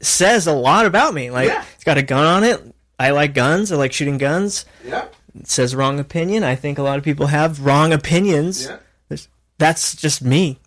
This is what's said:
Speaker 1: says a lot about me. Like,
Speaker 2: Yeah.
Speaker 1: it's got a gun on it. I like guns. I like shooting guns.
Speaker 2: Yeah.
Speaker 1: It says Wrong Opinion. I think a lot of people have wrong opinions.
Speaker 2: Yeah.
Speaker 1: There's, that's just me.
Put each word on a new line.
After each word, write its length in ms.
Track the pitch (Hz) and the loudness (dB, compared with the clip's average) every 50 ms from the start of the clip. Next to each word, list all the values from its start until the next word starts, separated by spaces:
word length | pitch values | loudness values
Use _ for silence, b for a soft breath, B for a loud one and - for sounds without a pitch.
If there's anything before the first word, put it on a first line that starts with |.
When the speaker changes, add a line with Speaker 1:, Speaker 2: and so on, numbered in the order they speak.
| - | -4
Speaker 1:
says 420 | - - - - 208 240 214 160 170 | -2 0 2 4 4 4 2 2 0
a 40 | |
lot 340 | 151 131 123 135 170 214 226 | 0 2 2 4 4 4 4
about 280 | 190 175 226 294 311 180 | 4 4 2 2 2 0
me. 160 | 139 123 123 | -4 -6 -4
Like, 180 | 123 127 131 - | -2 0 0 0
Speaker 2:
Yeah. 140 | - - - - - | 0 -2 -6 -10 -18
Speaker 1:
it's 100 | _ - | _ -2
got 140 | 165 143 139 | 0 0 0
a 40 | |
gun 220 | 135 135 131 139 151 | 0 0 0 2 4
on 180 | 165 175 190 220 | 4 4 4 2
it. 160 | 240 202 - - 117 - _ _ _ _ - | 2 0 -2 -6 -14 -20 _ _ _ _ -2
I 120 | 127 135 | 0 2
like 220 | 143 143 147 143 139 | 2 2 0 0 0
guns. 360 | 127 123 143 165 190 214 196 | 0 2 2 2 0 0 0
I 60 | 170 | 0
like 160 | 143 135 131 | 0 0 0
shooting 260 | - - 147 143 139 131 | -2 -4 -2 -2 -2 -2
guns. 460 | 139 139 160 185 202 202 - - - B B B B | -2 0 0 -2 -2 -4 -6 -8 -10 B B B B
Speaker 2:
Yeah. 220 | B B - - - - _ _ _ - - | B B -8 -8 -10 -16 _ _ _ -20 -18
Speaker 1:
It 80 | - - | -8 -6
says 260 | - 131 123 123 131 | -2 -2 -2 -2 0
Wrong 240 | 135 135 139 139 147 | -2 -2 -2 -2 -4
Opinion. 420 | 147 - - 165 170 185 208 220 | -6 -6 -4 -4 -2 -2 -2 0
I 140 | 185 127 131 | 0 -2 -2
think 220 | - - 147 139 143 | -2 -4 -6 -4 -2
a 40 | |
lot 160 | 139 139 139 143 | -2 -2 -2 -2
of 60 | 143 | -2
people 220 | 156 143 147 143 143 | -2 -2 0 0 0
have 360 | 151 151 160 165 156 139 139 | 2 0 0 0 -2 -2 0
wrong 280 | 139 139 147 156 165 | 2 4 4 4 4
opinions. 720 | 160 147 - 143 165 180 202 196 160 143 156 185 185 - - | 2 0 0 0 0 2 2 2 2 0 0 -2 -4 -8 -10
Speaker 2:
Yeah. 120 | - - - _ _ _ _ _ _ | -12 -14 -18 _ _ _ _ _ _
Speaker 1:
There's, 200 | 147 - - _ _ _ _ _ _ - | -14 -14 -14 _ _ _ _ _ _ 0
that's 360 | 151 165 160 - - - - | 0 0 0 0 -4 -6 -6
just 260 | - - 151 - - | -4 -4 -4 -4 -2
me. 360 | 131 123 135 175 190 143 127 - _ | 0 2 2 2 2 0 -4 -8 _